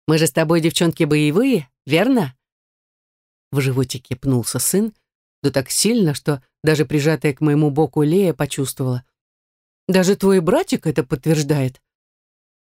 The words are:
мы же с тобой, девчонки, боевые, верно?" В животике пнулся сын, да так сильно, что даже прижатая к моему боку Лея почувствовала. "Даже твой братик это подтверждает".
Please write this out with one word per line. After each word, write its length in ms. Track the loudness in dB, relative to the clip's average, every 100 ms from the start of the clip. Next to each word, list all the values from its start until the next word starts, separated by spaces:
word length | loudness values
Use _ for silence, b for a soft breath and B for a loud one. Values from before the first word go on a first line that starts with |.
| -2
мы 120 | 0
же 80 | 0
с 60 |
тобой, 280 | 0 0 0
девчонки, 440 | 0 0 0 0
боевые, 640 | 0 2 2 2 0 0 -4 _ -2
верно?" 500 | 0 2 0 -2 -8 _ _ _ _ _ _ _ _ _ _ _
В 60 | -4
животике 560 | -2 -2 -2 -6 -10 -6
пнулся 420 | 0 0 -2 -4
сын, 340 | -2 0 -2 -6 _ _ _ _
да 120 | -4
так 180 | -2 -2
сильно, 420 | -2 0 2 0
что 300 | 0 -4 -4 -8 _
даже 200 | 0 0
прижатая 480 | 0 0 0 0 -2
к 80 | 0
моему 300 | 0 2 2
боку 320 | 0 0 0
Лея 320 | 2 2 0
почувствовала. 680 | 0 -4 -4 -6 -4 -4 -4 -8 _ _ _ _ _ _ _ -2
"Даже 300 | 0 2 2
твой 240 | 2 2
братик 480 | 2 0 0 -4 -2
это 160 | -2
подтверждает". 760 | -2 -4 0 0 0 0 -2 -6 _ _ _ _ _ _ _ _ _